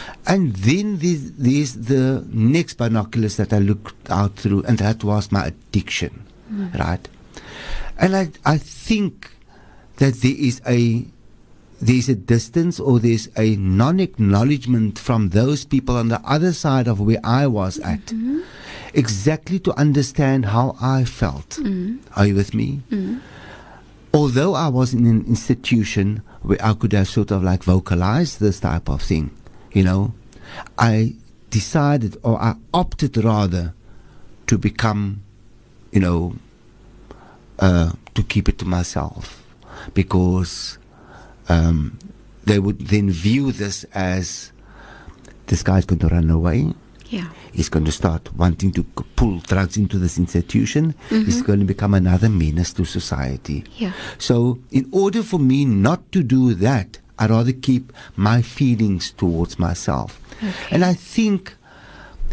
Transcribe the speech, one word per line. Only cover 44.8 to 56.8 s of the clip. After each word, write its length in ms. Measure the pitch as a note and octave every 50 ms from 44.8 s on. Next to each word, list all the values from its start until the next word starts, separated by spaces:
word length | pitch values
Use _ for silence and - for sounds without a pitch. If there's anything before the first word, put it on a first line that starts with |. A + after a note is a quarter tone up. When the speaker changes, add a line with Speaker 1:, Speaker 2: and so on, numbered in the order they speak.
| - - - - - - - - - - - - -
Speaker 1:
"This 160 | - - -
guy's 220 | - F#2+ F#2+ F#2 -
going 140 | - F2+ D#2+
to 80 | F2 D#2+
run 220 | E2 E2+ E2 D#2+
away. 440 | E2 E2 E2+ F2 E2 B2+ D3+ E3 - - - - - - - -
Speaker 2:
Yeah. 180 | A#3 F#3 F3 D#3+ - - - -
Speaker 1:
He's 160 | - E2 D#2 -
going 160 | E2+ D#2+ D#2
to 80 | D#2
start 420 | - - - F2+ E2 - - - -
wanting 380 | D#2 F2 F2+ D#2+ - G2 F#2
to 100 | E2+ F2
c-, 220 | - - - - - - -
pull 240 | - B2 G#2+ F2+ E2+
drugs 380 | - - F#2+ F#2+ F#2+ E2+ -
into 220 | G#2+ G2+ F2+ G#2 F#2+
this 200 | F2+ E2+ - E2+
institution. 760 | F2+ - - F2 - - - A2 A2+ - - D3+ D#3+ D#3+ - - - -
He's 280 | A3 A3 G#3+ G#3+ A#3+
Speaker 2:
Mm-hmm. 100 | B3 C4
Speaker 1:
going 120 | - G2+ G2+
to 40 | G2
become 300 | F#2+ F#2+ - G#2 G2+ G2+
another 340 | F#2+ F2+ F2+ F#2 F2+ A2 A2+
menace 440 | G#2 F2 D#2+ D#2 D2 E2+ E2+ - -
to 100 | - F2
society." 800 | - - F2 - - - C#2 C2+ C2 C2+ B1 - - C#2+ - G2 - -
Speaker 2:
Yeah. 160 | - A3 F3+ - - - - - -
Speaker 1:
So 400 | - - B2 A#2+ A#2+ B2 B2 - - -
in 160 | - C3+ B2+ -
order 320 | - G3 G3 G3+ F#3+ A3+
for 160 | G#3 - F#3 D#3+
me 260 | C3+ B2+ C3 C#3+ C#3+
not 460 | C3 G#2 G2 G2 C3+ F3+ - - -
to 100 | - F#3+ C#3
do 300 | A#2+ C3 C3 B2+ B2 G#2
that, 440 | F2 G2+ B2+ C#3 G#2